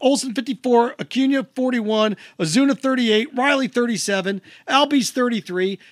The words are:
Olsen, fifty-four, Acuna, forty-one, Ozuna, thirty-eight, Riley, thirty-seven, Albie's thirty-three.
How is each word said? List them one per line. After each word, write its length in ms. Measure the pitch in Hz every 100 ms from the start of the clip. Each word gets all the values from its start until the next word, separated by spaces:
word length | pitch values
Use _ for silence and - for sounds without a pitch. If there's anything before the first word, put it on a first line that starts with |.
Olsen, 340 | 262 269 262
fifty-four, 600 | 220 240 220 254 240 240 -
Acuna, 480 | - 247 269 277 -
forty-one, 640 | - 254 247 214 220 214 190 - -
Ozuna, 400 | 165 208 277 233
thirty-eight, 500 | 269 254 233 214 269 247
Riley, 320 | 277 277 254
thirty-seven, 720 | 240 240 208 - 196 190 196 - - -
Albie's 440 | 269 285 285 -
thirty-three. 680 | 262 247 220 - 180 190 190 -